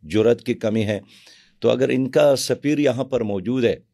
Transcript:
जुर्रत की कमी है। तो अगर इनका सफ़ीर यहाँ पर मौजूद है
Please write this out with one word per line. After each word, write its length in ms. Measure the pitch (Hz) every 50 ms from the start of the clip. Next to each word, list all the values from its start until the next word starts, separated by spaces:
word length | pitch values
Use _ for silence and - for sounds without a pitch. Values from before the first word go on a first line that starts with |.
| -
जुर्रत 360 | 76 76 107 107 117 120 117
की 140 | - 123 117
कमी 280 | - - 110 104 113
है। 200 | 107 101 107 95 - _ _ - _ - - _ _ _ _ _
तो 60 | - 117
अगर 220 | 117 123 131 127
इनका 440 | 127 131 131 131 - 151 151 143 139
सफ़ीर 460 | 123 - - 131 123 - 143 151 147
यहाँ 240 | 147 135 117 120 131
पर 180 | 131 - 123
मौजूद 420 | 117 104 101 98 87 107 127 131 117
है 180 | 110 90 - _ _